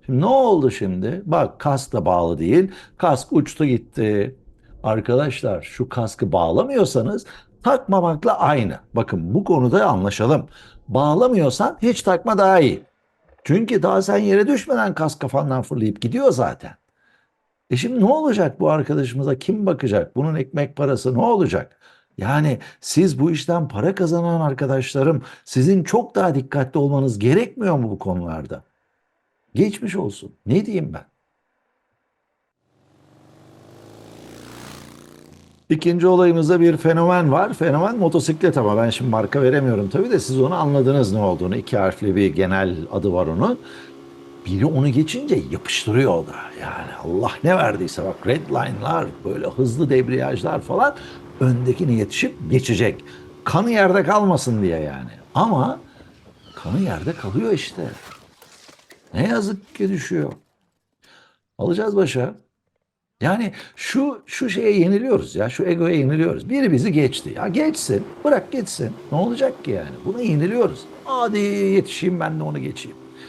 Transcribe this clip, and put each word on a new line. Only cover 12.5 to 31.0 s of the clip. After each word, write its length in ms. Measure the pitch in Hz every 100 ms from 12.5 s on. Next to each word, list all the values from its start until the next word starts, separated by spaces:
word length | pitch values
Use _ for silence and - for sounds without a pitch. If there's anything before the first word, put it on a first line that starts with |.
| 185
iyi. 220 | 131 - - _ _ _ _ _
Çünkü 380 | - 185 226 208
daha 200 | 190 190
sen 160 | 190 202
yere 280 | 202 196 214
düşmeden 480 | 254 - 240 208
kask 260 | - 156 -
kafandan 420 | 127 139 147 131
fırlayıp 380 | - 117 107 101
gidiyor 300 | 117 247 277
zaten. 440 | 131 87 - - - _ _ _ _ _ _ _ _ -
E 60 | 123
şimdi 240 | 233 254
ne 40 |
olacak 560 | 202 311 302 208 151 -
bu 100 | 156
arkadaşımıza? 680 | 156 131 147 127 127 139 135
Kim 280 | - 214 190
bakacak? 500 | 147 120 101 - 123
Bunun 180 | 156
ekmek 420 | 156 - 156 143 -
parası 380 | 143 120 131
ne 80 | 120
olacak? 540 | 233 214 147 90 - _ _ _ _ -
Yani 400 | 101 147 151 123 - -
siz 400 | - 151 185 131
bu 100 | 160
işten 380 | 156 - 170 139
para 260 | 101 165
kazanan 460 | 196 170 170 170 165
arkadaşlarım, 840 | 151 127 139 135 127 139 151 151 - -
sizin 400 | - 131 147 190
çok 300 | 151 233 196
daha 200 | - 185
dikkatli 440 | 135 131 139 131 156
olmanız 400 | 139 143 135 104
gerekmiyor 600 | 113 180 247 262 196 147
mu 120 | 113
bu 80 | 101
konularda? 640 | 95 90 85 80 67 69 - _ _ _ _ _ _ _ _
Geçmiş 420 | 113 208 - 214 185
olsun. 360 | - - - - -
Ne 200 | 170 214
diyeyim 260 | 190 123
ben? 120 | 104